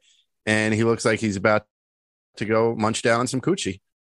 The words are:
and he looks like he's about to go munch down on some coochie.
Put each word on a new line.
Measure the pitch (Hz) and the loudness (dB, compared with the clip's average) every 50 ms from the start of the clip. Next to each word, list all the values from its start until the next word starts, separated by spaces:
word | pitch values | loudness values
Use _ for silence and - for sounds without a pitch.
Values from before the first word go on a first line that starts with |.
| _ _ _ _ _ _ _ _ _ | _ _ _ _ _ _ _ _ _
and | 107 107 110 110 110 110 | 0 0 2 2 0 0
he | 107 113 | 2 2
looks | 113 117 110 - | 0 0 0 0
like | 113 113 104 | 0 0 0
he's | 113 107 95 | -2 -2 -2
about | 98 95 110 107 107 - _ _ _ _ _ _ _ _ _ _ _ _ _ _ | 0 2 2 2 2 -2 _ _ _ _ _ _ _ _ _ _ _ _ _ _
to | - 117 | -10 -4
go | 101 110 110 113 117 117 | -2 0 2 2 0 0
munch | 117 107 107 110 - | 0 0 0 0 0
down | - 120 117 117 | 0 2 2 2
on | 127 | 0
some | 127 - 127 | -2 -4 -4
coochie. | - 156 196 190 - 95 90 - _ _ _ _ | -2 -2 -2 -2 -4 -8 -8 -10 _ _ _ _